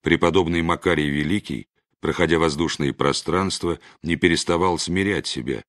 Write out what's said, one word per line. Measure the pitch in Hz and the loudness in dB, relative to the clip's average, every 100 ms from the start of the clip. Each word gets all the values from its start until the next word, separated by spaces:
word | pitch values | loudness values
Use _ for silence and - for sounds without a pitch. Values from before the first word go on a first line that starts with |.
Преподобный | 80 82 85 87 82 85 | 2 4 4 4 2 0
Макарий | 82 82 92 80 73 | 0 0 0 0 0
Великий, | 73 73 101 - 58 - _ _ _ | -2 -2 -4 -4 -10 -10 _ _ _
проходя | 80 76 82 80 | -4 0 2 4
воздушные | 80 73 82 - 71 | 2 0 -4 -2 -4
пространства, | - 69 67 - 87 98 - 87 80 - _ | 0 0 0 -2 -2 -2 -4 -4 -6 -10 _
не | 113 - | -4 2
переставал | 90 80 - 85 92 82 | 2 2 0 0 0 0
смирять | - 90 98 85 - | -2 -2 0 -2 -4
себя | 67 62 58 | -8 -6 -8